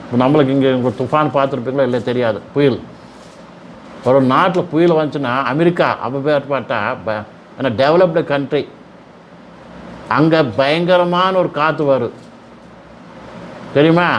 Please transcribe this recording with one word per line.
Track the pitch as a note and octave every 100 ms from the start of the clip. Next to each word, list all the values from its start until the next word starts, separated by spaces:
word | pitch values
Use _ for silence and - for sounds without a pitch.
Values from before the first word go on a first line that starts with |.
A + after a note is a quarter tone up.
இப்ப | - A#2+
நம்மளுக்கு | C3 D3+ C3+ C#3
இங்க | C3+ B2+
இங்க | B2+ G#2+
துஃபான் | B2 D3 D3+ C#3+
பார்த்துருப்பீங்களோ | C3+ C3 A#2+ C3+ C3
இல்லையோ | B2 A2
தெரியாது, | B2 A#2 G2+ - C#3+
புயல். | C#3+ G#2+ - - - - - - - - - - - - B2
ஒரு | C3+ C3
நாட்டுல | C3+ F#3 F3 F3
புயல் | D3+ F3 D#3+
வந்துச்சுன்னா, | D3+ D3 C3+ B2+ B2+
அமெரிக்கா | C#3 E3+ E3+ D3 A2+ A#2
அப்பேற்பட்ட | C#3 C3+ D3 C3 C#3 G#2+ A#2+ G#2 B2 G2
ப-, | G#2+ G2+ - - -
என்ன | C3 A2
டெவலப்டு | C3+ E3 F#3 E3 D3+
கண்ட்ரி, | C#3+ C3+ D3 B2+ - - - - - - - - - - - - - - A#2
அங்க | D#3 D#3+ C#3+ G#2
பயங்கரமான | C3+ D#3+ F3 F3+ F3 F3 F#3 F#3
ஒரு | E3 D3+
காத்து | D#3 D3+ D3
வரும் | C3+ A#2 - - - - - - - - - - - - - - - - C3+
தெரியுமா? | D#3 E3 F3